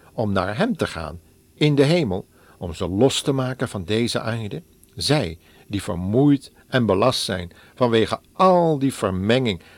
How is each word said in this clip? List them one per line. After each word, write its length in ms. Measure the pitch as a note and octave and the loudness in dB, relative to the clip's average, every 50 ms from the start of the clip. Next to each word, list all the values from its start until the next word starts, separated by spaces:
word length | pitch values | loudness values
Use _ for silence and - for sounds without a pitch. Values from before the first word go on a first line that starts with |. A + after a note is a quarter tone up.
| _ - | _ -12
om 200 | - - A2 G#2 | -6 -4 -2 0
naar 240 | G2 F#2+ F2+ G2 G#2+ | 0 0 0 -2 -2
hem 200 | C#3 G#3+ B3+ F#3+ | -2 -2 -2 -2
te 100 | - G#2 | -2 -4
gaan 340 | - - E2 D#2+ D2 E2 E2+ - _ _ _ _ _ _ | -4 -4 -8 -10 -10 -12 -14 -18 _ _ _ _ _ _
in 200 | - D3+ D3+ C#3+ | 0 0 2 4
de 100 | C#3 C3+ | 4 4
hemel, 420 | D3 F3 F3+ C#3+ G2 F2 G#2 - _ _ _ _ - - _ | 4 2 0 0 -2 -4 -6 -6 _ _ _ _ -20 -14 _
om 160 | F#2 F2 D#2+ | -10 -10 -6
ze 140 | - F#2+ E2 | -6 -6 -4
los 340 | F#2+ G#2 B2+ C3+ - - | 2 2 2 2 2 0
te 100 | - D3+ | -2 -2
maken 360 | C#3 C3+ C3 B2+ B2+ - C3 - | -2 -2 -2 -4 -4 -6 -6 -6
van 160 | - G2+ E2+ | -6 -8 -4
deze 360 | F2+ G#2+ A2+ A#2+ G#2+ - - | -2 -2 0 0 -2 -4 -4
aarde, 420 | - A2 A#2 A#2 G#2+ G2 - E3 - _ _ _ _ _ _ | -4 -4 -6 -6 -8 -10 -10 -12 -14 _ _ _ _ _ _
zij 440 | - - C3 D3 D3+ G#2 E2 D#2+ - _ _ _ - _ | -8 -2 0 0 0 0 -4 -8 -12 _ _ _ -20 _
die 160 | - G#2 F#2+ | -6 -6 -6
vermoeid 680 | - - F2 F2 F2+ G2 G#2+ C3 D3 D3 C#3+ C3+ - - _ _ _ _ | -4 -6 -6 -4 -4 0 2 4 4 4 4 2 0 -8 _ _ _ _
en 180 | C3+ B2+ A2+ | -2 0 2
belast 360 | G2 F#2 G2 A#2 B2+ - - | 2 2 4 2 2 0 0
zijn 300 | - - G2 F#2 F2+ F2 - - - - _ | -4 -4 -6 -6 -8 -10 -14 -20 -20 -20 _
vanwege 460 | - B2+ A#2 A2+ A2+ G2+ - A2+ - - _ | -2 0 2 4 2 2 2 -2 -6 -8 _
al 460 | _ - F#3 F#3+ F3+ F3 E3+ D#3+ D3+ C3+ | _ 2 4 6 6 4 4 2 0 0
die 160 | C3+ C3 - | -2 -2 -2
vermenging, 680 | - A2 F#2+ F#2 F#2 G2 G#2+ A#2+ C3 B2+ A2 F2+ - - - - | -2 -2 -2 -2 0 2 2 2 2 2 0 -2 -4 -8 -18 -20